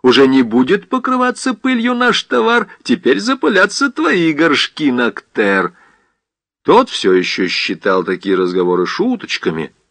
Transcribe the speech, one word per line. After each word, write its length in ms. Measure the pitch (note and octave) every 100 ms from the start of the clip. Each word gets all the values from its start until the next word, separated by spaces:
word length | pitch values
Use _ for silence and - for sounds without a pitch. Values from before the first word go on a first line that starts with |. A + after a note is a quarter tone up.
Уже 260 | B2+ A#2+ C3+
не 140 | C3+
будет 460 | A#2+ A2+ B2+ G3 -
покрываться 640 | C4 B3+ B3+ B3 B3 C4
пылью 420 | C4 C4 B3 A#3
наш 280 | B3 B3 -
товар, 460 | - B3+ A3+ A#3+ A3 -
теперь 360 | - B2 - F3
запылятся 720 | G#3+ C4 - G3 G3 - C#4
твои 420 | B3+ D#4+ G#3+ E3
горшки, 600 | D3 E3 C3+ - - D3+
Ноктер». 840 | B2 A#2+ - _ - G2+ G2 F2+ _ _ _ _ _ _ _ _ _
Тот 280 | - G3 B3+
все 220 | - G2+
еще 360 | F#2 F2 - F#2
считал 560 | - - F2+ G2+ F#2+
такие 320 | F#2 F#2 G2 F#2
разговоры 500 | F#2 F2+ F2+ F2+ F2+
шуточками, 880 | - A3+ B3 - - - D#2+ D2+ _ _